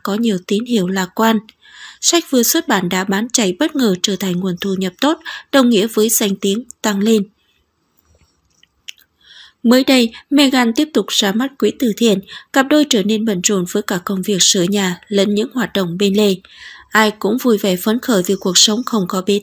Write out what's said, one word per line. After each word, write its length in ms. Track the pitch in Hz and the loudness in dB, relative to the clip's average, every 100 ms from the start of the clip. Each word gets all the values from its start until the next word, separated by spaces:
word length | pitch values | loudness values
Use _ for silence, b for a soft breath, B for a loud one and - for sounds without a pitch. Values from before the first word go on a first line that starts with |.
có 120 | - 208 | -6 -2
nhiều 220 | 233 185 - | 0 -2 -2
tín 180 | 202 240 | -4 -2
hiệu 220 | 226 180 | -2 0
lạc 220 | 190 180 - | -2 -4 0
quan. 240 | 226 220 220 B B B B B | 0 0 -4 B B B B B
Sách 300 | - 339 - | -2 0 0
vừa 120 | 254 | 0
xuất 240 | 233 330 320 | 2 0 0
bản 220 | - 175 | -2 0
đã 140 | 185 | -2
bán 240 | 190 196 240 | -2 -2 -2
chạy 220 | - 190 180 | -2 -2 0
bất 160 | 311 294 | -2 0
ngờ, 200 | 233 180 | 0 0
trở 120 | - 190 | -4 -4
thành 240 | 190 180 | -4 -4
nguồn 160 | 190 175 | -4 -4
thu 140 | 196 190 | -4 -4
nhập 140 | 185 - | -6 -2
tốt, 160 | 277 320 B B B | -2 -2 B B B
đồng 180 | 277 240 | 2 4
nghĩa 180 | 214 220 | 2 2
với 220 | 220 226 | 0 0
danh 260 | - 208 190 | 2 -2 -2
tiếng 280 | 196 208 - - | -2 -4 -6 -6
tăng 180 | 220 196 | -2 0
lên. 240 | 214 220 202 _ _ _ _ _ _ _ _ _ _ _ _ _ _ _ - - _ _ B B B B | 2 2 0 _ _ _ _ _ _ _ _ _ _ _ _ _ _ _ -20 -20 _ _ B B B B
Mới 200 | 226 254 | 2 4
đây, 280 | 277 262 226 B B | 4 2 2 B B
Meghan 440 | 285 277 262 233 | 2 4 2 2
tiếp 160 | 226 302 | 0 0
tục 120 | 220 196 | -2 -2
ra 220 | - 202 | 0 0
mắt 260 | 220 269 - | 0 -4 -2
quỹ 120 | 214 - | -2 0
từ 140 | 247 196 | -2 2
thiện, 220 | 233 190 - B B | 2 2 -4 B B
cặp 140 | 277 269 | -2 2
đôi 160 | 302 294 | 2 2
trở 140 | 226 | 0
nên 220 | 202 220 226 | 0 0 -2
bận 160 | 180 | -2
rộn 240 | 202 196 180 | -2 -2 -2
với 120 | 202 | -4
cả 160 | - 185 - | -4 -4 -4
công 160 | 190 | -4
việc 200 | 185 190 | -2 0
sửa 220 | - 196 | 2 2
nhà 380 | 175 208 185 175 - | 0 0 -2 -4 -2
lẫn 280 | 202 196 202 | 0 2 0
những 140 | 240 | -2
hoạt 200 | 254 196 | -4 -4
động 240 | 196 180 175 | -2 -2 0
bên 160 | 202 | 0
lề. 220 | 202 208 185 B B B B B | 2 2 0 B B B B B
Ai 220 | 214 214 | 0 0
cũng 260 | 208 196 247 | 0 -2 0
vui 200 | 247 208 | 0 0
vẻ 180 | 202 180 | 0 -2
phấn 240 | - 240 | 0 -2
khởi 240 | - 202 180 | 0 0 0
vì 100 | 190 | -2
cuộc 180 | 190 180 | 0 0
sống 260 | - 214 254 | 0 0 -2
không 200 | 220 180 | -2 -2
có 140 | 190 185 | -2 -2
bế 140 | 202 | -2